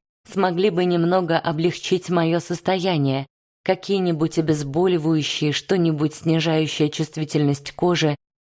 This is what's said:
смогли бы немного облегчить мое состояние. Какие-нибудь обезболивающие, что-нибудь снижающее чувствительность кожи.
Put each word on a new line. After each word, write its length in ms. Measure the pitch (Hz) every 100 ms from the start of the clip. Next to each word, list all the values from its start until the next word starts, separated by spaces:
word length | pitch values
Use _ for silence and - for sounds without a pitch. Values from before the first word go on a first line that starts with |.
| _ _ -
смогли 420 | 196 190 170 202
бы 140 | 170
немного 540 | 180 175 170 180 170 165
облегчить 720 | - 156 170 - - 185 180
мое 300 | 175 165 170
состояние. 880 | - 170 - 190 185 165 139 135 135 _ _ _
Какие-нибудь 720 | - 185 - 196 180 160 160 170
обезболивающие, 1120 | 156 151 139 147 185 175 151 160 139 - 151
что-нибудь 600 | 139 - 196 165 156 156
снижающее 760 | - 165 160 160 160 156 - 147
чувствительность 840 | - 156 - 147 151 147 143 -
кожи. 440 | - 175 170 156 143 _ _ _